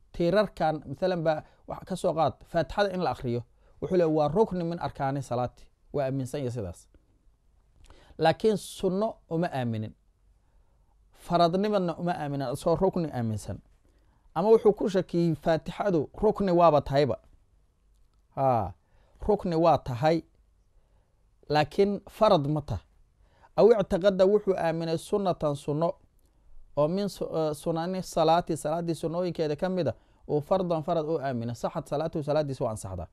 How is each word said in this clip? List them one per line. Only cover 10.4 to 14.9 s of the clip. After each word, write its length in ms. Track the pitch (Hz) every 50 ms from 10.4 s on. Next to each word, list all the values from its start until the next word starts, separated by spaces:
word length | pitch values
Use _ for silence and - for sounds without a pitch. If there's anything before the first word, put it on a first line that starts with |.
| _ _ _ _ _ _ _ _ _ _ _ _ _ _ _ - -
faradnimadna 680 | - 175 170 170 170 170 190 202 214 208 196 185 175 160
uma 160 | - 175 175
aaminin, 400 | 170 - 151 143 143 139 139 120
isagoo 240 | 135 - - 175 165
rukni 320 | 151 190 190 - 185 165 147
aaminsan. 460 | - 127 117 113 110 101 - - 92 - - _ _ _ _ _ _ _ _ _ _ _ _ _ -
Ama 140 | 156 180 220
wuxuu 240 | 226 220 220 214
ku 160 | 196 - 277
shakiyey 460 | 220